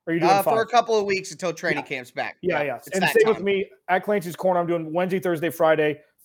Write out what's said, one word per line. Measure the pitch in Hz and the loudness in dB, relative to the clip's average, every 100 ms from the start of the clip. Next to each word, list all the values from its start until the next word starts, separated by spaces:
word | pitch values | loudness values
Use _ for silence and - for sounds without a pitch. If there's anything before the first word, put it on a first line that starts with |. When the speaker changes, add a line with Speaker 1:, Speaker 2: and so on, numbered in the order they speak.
| - | -4
Speaker 1:
Or | |
are | |
you | 165 | 0
doing | 170 | 4
Speaker 2:
Uh, | 196 | 4
Speaker 1:
five? | 196 | 4
Speaker 2:
for | 226 | 2
a | 220 | 2
couple | 240 233 220 | 2 2 2
of | 202 | 0
weeks | 190 - | -2 -4
until | 156 180 | -8 -6
training | 165 170 147 | -4 -4 -4
Speaker 1:
Yeah. | - 135 | -4 -8
Speaker 2:
camp's | 120 | -10
back. | 139 110 - | -8 -8 -6
Speaker 1:
Yeah, | 180 156 | -2 -2
Speaker 2:
Yep. | 147 | -2
Speaker 1:
yeah. | 117 | -6
Speaker 2:
It's | - | -6
Speaker 1:
And | 190 | -2
Speaker 2:
that | 170 | 2
Speaker 1:
same | 143 220 | 4 4
with | 214 | 2
Speaker 2:
time. | |
Speaker 1:
me | 196 196 196 - - | 0 -2 -2 -8 -2
at | 185 | -2
Clancy's | 185 185 170 147 | 0 -2 -2 -4
Corner. | 185 180 | 0 0
I'm | 170 | 0
doing | 170 160 | -2 -2
Wednesday, | 165 180 185 | -2 -2 -2
Thursday, | 185 165 165 | -2 -2 -2
Friday | - 160 156 151 147 _ _ | 2 2 4 2 -2 _ _